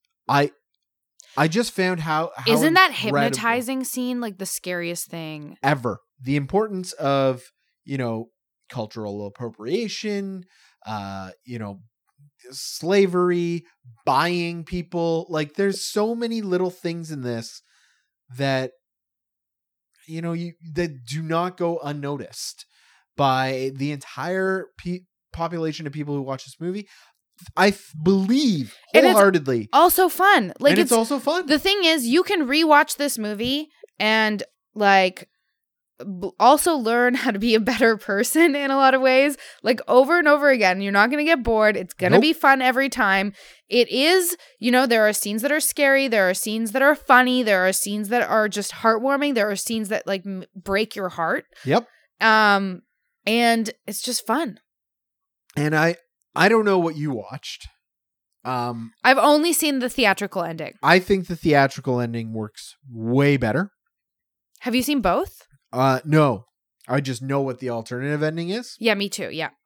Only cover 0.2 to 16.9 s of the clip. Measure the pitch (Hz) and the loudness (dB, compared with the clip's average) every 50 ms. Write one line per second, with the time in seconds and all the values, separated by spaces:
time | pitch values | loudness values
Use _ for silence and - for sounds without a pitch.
0.2 | _ - 135 143 147 - - _ _ _ _ _ _ _ _ _ _ _ _ _ | _ 0 2 2 2 0 -2 _ _ _ _ _ _ _ _ _ _ _ _ _
1.2 | - _ - 131 151 165 160 226 240 - - - 185 185 185 165 156 165 156 156 | -20 _ -2 0 0 0 0 -2 -4 -4 -2 -2 -2 -2 -2 -4 -4 -2 -2 -2
2.2 | 165 - - - 127 233 226 220 269 320 330 370 381 330 254 - - 214 - - | -2 -4 -6 -4 0 0 2 2 4 4 4 4 4 4 2 -2 -4 0 0 0
3.2 | - - 220 226 220 233 233 247 233 247 269 262 254 - - 254 247 247 247 247 | 0 0 -2 -2 -2 -2 -2 -2 -2 -4 -6 -6 -6 -8 -6 -6 -6 -4 -4 -6
4.2 | 240 220 190 180 190 - - - - 180 180 175 170 170 175 170 - - 175 165 | -6 -8 -10 -10 -10 -10 -10 -10 -8 -8 -8 -6 -6 -6 -8 -8 -10 -12 -12 -12
5.2 | 160 156 156 151 147 - - _ - 135 151 131 117 120 110 - _ _ _ - | -10 -10 -12 -14 -14 -18 -12 _ -4 -4 -2 -2 -4 -6 -8 -8 _ _ _ -12
6.2 | 127 131 143 147 139 135 180 202 220 214 196 185 180 - - - 151 139 139 139 | -6 -4 -4 -4 -2 -2 -2 -2 -2 -2 -6 -10 -10 -10 -10 -6 -4 -2 0 0
7.2 | 135 135 127 123 - _ _ _ _ _ _ _ _ 127 139 131 123 117 113 113 | 0 0 -2 -4 -10 _ _ _ _ _ _ _ _ -10 -8 -6 -4 -4 -6 -6
8.2 | 123 - _ _ _ _ _ _ _ - - 127 107 104 - 117 107 101 101 104 | -10 -12 _ _ _ _ _ _ _ -14 -10 -10 -10 -10 -10 -12 -10 -10 -10 -10
9.2 | 104 101 98 - 123 113 - - 107 120 170 233 233 208 - - - 214 202 202 | -12 -14 -14 -14 -14 -14 -14 -12 -10 -6 -6 -4 -6 -6 -8 -10 -8 -8 -8 -8
10.2 | 196 196 190 185 180 _ _ _ _ _ _ _ - 107 110 104 98 98 98 95 | -8 -10 -12 -14 -18 _ _ _ _ _ _ _ -14 -12 -10 -10 -10 -10 -12 -12
11.2 | 95 92 90 _ _ 123 123 117 107 101 101 98 113 _ _ _ _ _ _ _ | -14 -16 -18 _ _ -14 -12 -10 -10 -10 -12 -16 _ _ _ _ _ _ _ _
12.2 | 143 147 _ _ - 123 135 139 - - - - 156 170 196 202 196 180 175 180 | _ _ _ _ -20 -18 -16 -14 -14 -12 -12 -8 -2 2 2 4 4 4 2 0
13.2 | 180 180 175 175 170 170 170 170 - _ _ _ _ 123 113 _ - - 127 139 | 0 2 0 0 -2 -2 -4 -6 -8 _ _ _ _ -20 -16 _ -2 0 2 2
14.2 | 160 175 175 175 170 170 170 170 156 - 185 175 170 175 - 175 165 165 165 160 | 2 0 -2 -2 -4 -6 -8 -10 -10 -8 -8 -8 -8 -6 -4 -4 -2 -2 -2 -2
15.2 | - - 165 156 156 151 - - 196 196 190 196 - - - 214 208 226 233 233 | -4 -4 -4 -4 -4 -4 -4 -2 -2 0 -2 -4 -6 -6 -2 -2 -2 -2 -2 -4
16.2 | 233 226 233 226 208 190 180 180 185 180 180 - - 170 | -4 -6 -4 -4 -4 -2 -2 -2 -2 -2 -6 -6 -8 -8